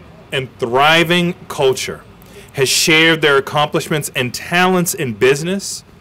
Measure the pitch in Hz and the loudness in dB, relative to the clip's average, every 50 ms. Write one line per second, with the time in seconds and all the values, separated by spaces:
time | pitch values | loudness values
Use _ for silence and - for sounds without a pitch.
0 | - - - - - - - 139 131 127 - - 131 117 117 131 143 151 160 165 | -18 -20 -20 -20 -14 -8 -6 -6 -6 -8 -8 -6 -4 0 2 4 4 6 6 4
1 | 170 160 175 175 175 175 180 - - - - - 143 131 127 - - - 82 78 | 4 2 2 0 0 -2 -4 -6 -12 -10 -4 0 0 2 2 0 -4 -8 -10 -12
2 | - - - - - - - - - - - - 135 123 - - - - 160 156 | -16 -20 -20 -20 -20 -20 -20 -20 -20 -12 -4 -2 -2 0 0 0 2 2 4 4
3 | 160 165 165 156 147 151 139 139 135 - - 151 147 147 - 160 139 - 165 151 | 4 4 4 2 2 2 2 2 2 0 -2 -2 -2 0 -2 -4 -4 -2 -4 -4
4 | 143 - - 135 127 123 117 - - - 175 175 180 185 185 180 170 170 - - | -4 -4 -6 -6 -6 -4 -6 -10 -8 -2 0 2 2 2 2 0 0 -2 -4 -6
5 | 160 127 110 101 127 127 143 143 156 175 190 202 - - - - - - - - | -6 -6 -2 0 2 2 2 2 -2 -4 -6 -6 -8 -10 -12 -14 -16 -20 -20 -20